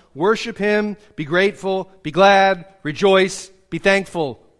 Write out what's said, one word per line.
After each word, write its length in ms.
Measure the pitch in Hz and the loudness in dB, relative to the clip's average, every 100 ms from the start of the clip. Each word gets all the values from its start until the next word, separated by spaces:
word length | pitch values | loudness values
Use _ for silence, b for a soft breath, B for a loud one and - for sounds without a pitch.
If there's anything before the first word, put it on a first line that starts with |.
| B | B
worship 460 | 131 185 226 233 190 | -4 -2 -2 -4 -6
him, 380 | 202 208 208 202 b - | -2 -2 -2 -8 b -12
be 100 | 156 | -4
grateful, 640 | 175 196 202 190 190 180 b | 0 0 -2 -6 -6 -8 b
be 80 | - | -6
glad, 560 | 151 196 196 196 185 - _ | 4 6 6 4 0 -8 _
rejoice, 640 | 147 139 196 190 190 - - _ _ | -10 0 2 4 2 -4 -16 _ _
be 80 | 165 | -4
thankful. 640 | 196 196 196 175 147 113 _ | 0 0 -2 -6 -8 -8 _